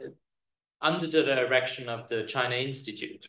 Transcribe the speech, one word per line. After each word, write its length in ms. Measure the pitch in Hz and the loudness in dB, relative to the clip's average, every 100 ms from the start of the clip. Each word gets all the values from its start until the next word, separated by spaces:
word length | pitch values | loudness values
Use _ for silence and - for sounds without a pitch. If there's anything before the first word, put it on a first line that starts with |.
| - - _ _ _ _ _ - | -14 -16 _ _ _ _ _ -2
under 260 | 151 175 165 | 0 0 2
the 160 | 160 | 4
direction 640 | 143 131 123 131 127 - 123 | 4 4 4 4 2 -4 -6
of 180 | 117 - | -6 -2
the 140 | 113 | -2
China 320 | 110 139 123 123 | -2 0 0 0
Institute. 720 | 135 135 - - - - | -2 -4 -8 -8 -8 -10